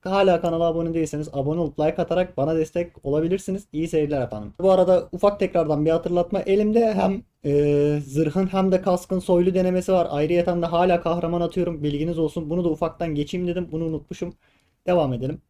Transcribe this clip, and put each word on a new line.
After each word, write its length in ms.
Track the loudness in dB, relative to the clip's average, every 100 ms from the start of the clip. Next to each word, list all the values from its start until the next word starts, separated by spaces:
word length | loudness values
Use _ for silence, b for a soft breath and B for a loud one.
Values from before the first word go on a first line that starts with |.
hala 400 | 0 2 4 4
kanala 220 | 2 2
abone 300 | 0 0 -2
değilseniz 360 | -2 -2 -4 -6
abone 260 | -4 -2 -2
olup 200 | -2 0
like 220 | -2 0
atarak 360 | -2 0 0 -2
bana 180 | -2 0
destek 500 | -2 -4 -6 -8 -2
olabilirsiniz. 600 | 0 0 -2 -4 -8 -6
İyi 140 | -6 -2
seyirler 340 | 0 0 -2
efendim. 320 | -4 -6 -12 0
Bu 120 | 4
arada 380 | 4 6 4 2
ufak 280 | 0 0 2
tekrardan 460 | 0 0 0 0 2
bir 60 |
hatırlatma. 480 | 0 0 -2 0 -4
Elimde 540 | 0 2 2 2 2
hem, 300 | 2 0 -2 -8 _ 0
e, 560 | 2 2 2 2 0 -4
zırhın 420 | -2 0 0 0
hem 240 | 0 2
de 100 | 2
kaskın 380 | 2 -2 -2 -6
soylu 340 | 2 2 4
denemesi 400 | 2 0 0 2
var. 140 | 2 2
Ayrıyeten 520 | 0 0 2 2 0
de 40 | 0
hala 360 | 2 2 2
kahraman 400 | 0 -2 -2 -2
atıyorum. 420 | -2 -2 -4 -2
Bilginiz 360 | -4 -2 -4 -2
olsun. 300 | -2 -2 -4
Bunu 140 | -2
da 60 | -2
ufaktan 460 | 0 -4 -4 -4 -4
geçeyim 320 | -4 -4 -4
dedim. 200 | -4 -4
Bunu 120 | -4
unutmuşum. 500 | -4 -6 -10 -10 -10 -12 _ _ _ _ 0
Devam 260 | 2 2
edelim. 280 | -2 -6 -8